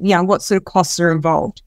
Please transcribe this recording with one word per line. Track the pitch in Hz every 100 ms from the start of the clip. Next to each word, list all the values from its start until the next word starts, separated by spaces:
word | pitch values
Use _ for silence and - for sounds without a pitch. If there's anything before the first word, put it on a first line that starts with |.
know, | 196 175
what | 185 196
sort | - 190
of |
costs | - 190 170 -
are | 170
involved?" | 160 165 151 170 -